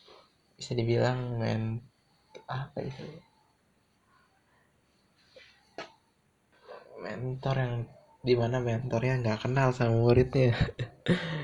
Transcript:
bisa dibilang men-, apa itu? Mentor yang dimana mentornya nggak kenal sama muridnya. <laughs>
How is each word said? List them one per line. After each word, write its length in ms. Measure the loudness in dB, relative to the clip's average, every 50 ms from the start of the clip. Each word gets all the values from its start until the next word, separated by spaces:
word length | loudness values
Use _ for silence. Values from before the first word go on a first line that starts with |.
| -20 -20 -20 -20 -20 _ _ _ _ _ _
bisa 240 | _ -8 -4 -2 -2
dibilang 640 | 0 2 2 2 2 2 0 -2 -4 -6 -4 -4
men-, 400 | -2 -2 -2 -2 -2 -4 -4 -6 -10 -14 _ _ _ _ _ _ _ _ _ -20 -14
apa 320 | -10 -10 -10 -10 -10 -10 -10 -10
itu? 200 | -10 -10 -12 -14 -16 -16 -18 -20 _ _ _ _ _ _ _ _ _ _ _ _ _ _ _ _ _ _ _ _ _ _ _ _ _ _ _ _ _ _ _ _ _ _ _ _ _ _ _ _ _ _ -20 -20 -20 _ _ _ _ _ -16 -16 -16 -18 _ _ _ _ _ _ _ _ _ _ _ _ _ _ -20 -20 -20 -20 -20 -18 -14
Mentor 560 | -12 -10 -8 -8 -6 -6 -8 -6 -4 -2 0
yang 200 | 0 0 -2 -2 -4 -6 -8 -12 -20 _ _ -20 _
dimana 400 | 2 2 4 4 4 2 0 0
mentornya 640 | 0 0 -2 -2 -2 -2 -2 0 0 0 0 0 0
nggak 240 | 0 -2 0 -2 -2
kenal 240 | 0 2 2 2
sama 240 | 2 2 2 2 4
muridnya. 580 | 4 6 6 8 6 6 4 4 2 4 4 4
<laughs> 60 | 2 0 0 0 -8 -10 -10 -10 -12 0 0 0 0 0 -4 -6 -6